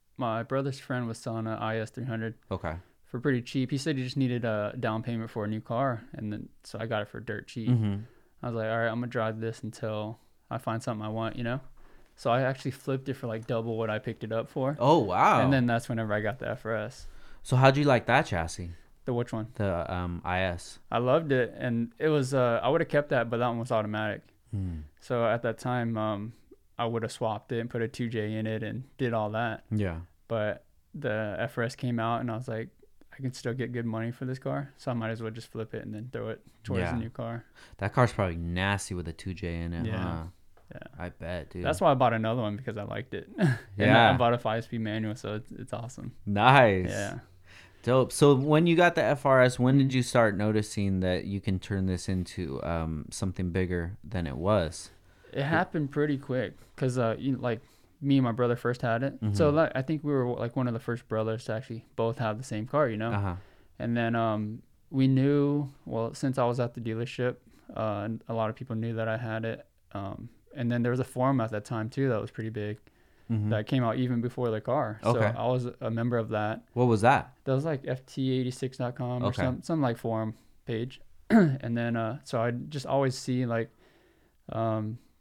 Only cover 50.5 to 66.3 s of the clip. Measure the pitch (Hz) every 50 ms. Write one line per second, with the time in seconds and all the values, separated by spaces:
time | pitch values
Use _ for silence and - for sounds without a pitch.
50.5 | 107 107 104 - - - 101 98 95 92 92 90 90 90 - - 98 101 - -
51.5 | 95 90 - - 104 98 95 95 92 87 - - 95 92 90 - - - 90 78
52.5 | 67 - - 78 85 82 82 80 80 78 - - - - - 98 90 - 92 90
53.5 | 82 92 92 87 90 87 85 85 101 - - 80 - 92 85 76 67 62 82 95
54.5 | 107 104 85 78 82 - - - - - _ - - _ _ - - 127 139 143
55.5 | 165 160 180 - - 175 147 135 139 147 147 151 147 131 139 - 127 127 117 85
56.5 | - - - - - - - 131 123 131 120 113 110 - - 135 135 120 135 123
57.5 | 113 113 - - _ _ _ _ _ _ - 139 139 139 131 123 113 110 123 120
58.5 | 120 117 - 120 123 123 - 120 113 117 127 139 - - - 107 101 98 165 147
59.5 | 143 156 165 - - 127 135 135 160 151 139 147 147 135 127 120 120 - 117 117
60.5 | - 135 131 123 117 113 - - 120 113 - _ 110 110 110 110 110 110 - -
61.5 | 110 110 - - 113 117 - - _ - 113 113 113 - 117 110 107 110 131 -
62.5 | 113 107 107 117 - 143 156 127 110 104 107 117 113 104 101 98 87 90 - -
63.5 | - - - - - _ - 117 117 120 117 117 117 117 113 113 110 107 107 104
64.5 | 110 123 - _ _ _ _ _ - 135 135 131 135 131 131 139 147 147 143 143
65.5 | 143 147 147 135 135 - _ - 123 117 113 113 - - - 135